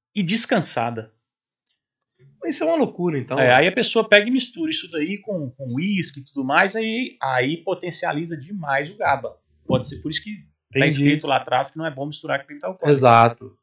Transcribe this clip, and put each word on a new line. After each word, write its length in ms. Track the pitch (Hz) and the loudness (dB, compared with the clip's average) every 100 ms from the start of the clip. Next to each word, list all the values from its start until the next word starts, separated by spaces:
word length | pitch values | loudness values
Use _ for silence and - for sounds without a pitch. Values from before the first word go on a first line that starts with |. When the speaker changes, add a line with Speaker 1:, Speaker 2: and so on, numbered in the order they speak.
| _ | _
Speaker 1:
e 80 | 208 | -4
descansada. 920 | 170 220 - 226 - - 117 113 110 _ _ _ _ _ _ _ _ _ _ _ - - | 0 2 2 0 0 -2 -4 -4 -12 _ _ _ _ _ _ _ _ _ _ _ -20 -12
Speaker 2:
Mas 140 | 339 | -6
isso 100 | 277 | -2
é 20 | 320 | 0
uma 100 | 330 | 2
loucura, 420 | 247 - 175 147 | 0 0 -2 -2
então. 200 | 123 131 | -4 2
Speaker 1:
É, 160 | 131 | 6
aí 120 | 123 165 | 6 4
a 60 | |
pessoa 340 | 185 220 226 214 | 2 0 0 4
pega 220 | 208 214 | 4 4
e 20 | |
mistura 400 | 262 - - 160 | -2 -2 -4 -4
isso 200 | 160 175 | -4 -6
daí 280 | 165 156 202 | -6 -6 -6
com, 320 | 208 190 139 | -8 -8 -8
com 220 | 123 135 | -10 -8
uísque 460 | 120 190 196 160 139 | -4 -2 -2 -4 -8
e 40 | |
tudo 200 | 131 139 | -14 -8
mais, 320 | 131 151 196 214 | -2 0 0 -2
aí, 400 | 220 226 262 - | -4 -4 -8 -8
aí 360 | 135 127 131 165 | -4 -2 -2 -4
potencializa 800 | - 180 180 160 170 147 170 165 | -6 -6 -6 -6 -4 -4 -6 -10
demais 540 | 143 202 151 139 143 | -12 -10 -4 -2 -4
o 60 | 123 | -4
gaba. 400 | 143 135 113 - _ _ - | -2 -2 -4 -14 _ _ -2
Pode 220 | 131 110 | -2 -2
ser 120 | - | -10
por 100 | 151 | -6
isso 120 | 160 | -6
que 140 | 214 208 - _ _ | -8 -14 -16 _ _
tá 100 | - | 0
Speaker 2:
Entendi. 80 | 151 | 2
Speaker 1:
escrito 380 | 139 143 151 147 | 4 2 2 0
lá 100 | 131 | -2
atrás 320 | - 127 135 | 0 -2 -2
que 80 | 156 | -6
não 80 | 160 | -8
é 40 | |
bom 140 | 135 147 | -8 -10
misturar 360 | 151 151 139 | -10 -6 -6
com 40 | - | -6
bebida 180 | 147 - | -12 -12
alcoólica, 260 | 190 151 | -4 2
Speaker 2:
Exato. 680 | 139 127 117 117 117 - _ | 6 8 8 8 4 -16 _